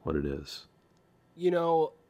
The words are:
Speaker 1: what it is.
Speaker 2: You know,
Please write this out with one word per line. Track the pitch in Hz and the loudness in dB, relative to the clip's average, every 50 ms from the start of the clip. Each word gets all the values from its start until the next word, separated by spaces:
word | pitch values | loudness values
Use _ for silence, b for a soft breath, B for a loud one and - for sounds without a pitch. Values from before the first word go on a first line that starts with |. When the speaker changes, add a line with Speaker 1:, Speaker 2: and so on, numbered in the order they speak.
| - | -6
Speaker 1:
what | - 78 | -4 -2
it | 73 71 | -2 -2
is. | 71 69 73 73 - - - - _ _ _ _ _ _ _ _ _ _ _ _ _ _ | -2 -4 -6 -8 -12 -16 -18 -18 _ _ _ _ _ _ _ _ _ _ _ _ _ _
Speaker 2:
You | 165 175 180 | -2 0 0
know, | 175 170 170 170 165 160 156 - - _ _ | 2 2 2 2 4 2 2 0 -2 _ _